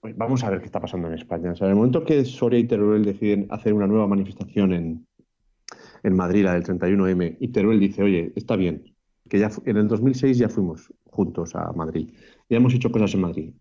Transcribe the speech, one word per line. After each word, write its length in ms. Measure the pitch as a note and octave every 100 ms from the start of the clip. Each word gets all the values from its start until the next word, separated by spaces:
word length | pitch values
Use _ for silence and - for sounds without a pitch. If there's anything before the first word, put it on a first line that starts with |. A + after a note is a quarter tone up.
"Pues 160 | A2+ -
vamos 260 | A2+ C3
a 60 | A#2
ver 100 | F#2+
qué 60 | -
está 140 | -
pasando 280 | - F#2 E2
en 60 |
España", 380 | E2 - E2 F2
o 40 | E2+
sea, 100 | F#2+
en 60 |
el 40 | G2
momento 280 | A#2+ C3
que 200 | D#3+ D3+
Soria 340 | B2 B2 A#2+ A#2+
y 60 |
Teruel 400 | A#2 A#2 G#2 G#2+
deciden 440 | G#2 G2 G#2+ G2+ G2
hacer 240 | G#2 A2+
una 120 | G#2+ G2
nueva 200 | G#2+ G#2
manifestación 680 | G2 G2 - G2 - G2
en, 340 | F2+ E2 E2 - _ _ _ _ _ - - - -
en 140 | - F#2
Madrid, 280 | F2+ F#2+
la 100 | G2
del 100 | F2
treinta 240 | F2 F2+ F2+
y 60 |
uno 120 | G2+ F#2
eme, 300 | F2+ F2 -
y 100 | B2+
Teruel 320 | A#2 G2+ A2
dice, 220 | G2 G2
"Oye, 300 | G2+ F#2 E2+ -
está 200 | - G#2+
bien, 380 | F#2 D2+ - _ _ _ _
que 100 | G2+
ya 120 | G#2+
fu-, 120 | - -
en 100 | G#2+
el 120 | G#2
dos 120 | A2
mil 140 | B2
seis 240 | B2+ C3+ B2
ya 100 | A#2+
fuimos 420 | - F#2 D#2 - -
juntos 500 | _ - F2+ E2 E2+
a 160 | - E2
Madrid, 420 | - D#2+ E2 D#2+ - - _ _
ya 80 | A#2
hemos 160 | B2+
hecho 180 | B2+ -
cosas 220 | A2+ G2+
en 80 | G2
Madrid, 320 | F2+ E2 D#2 -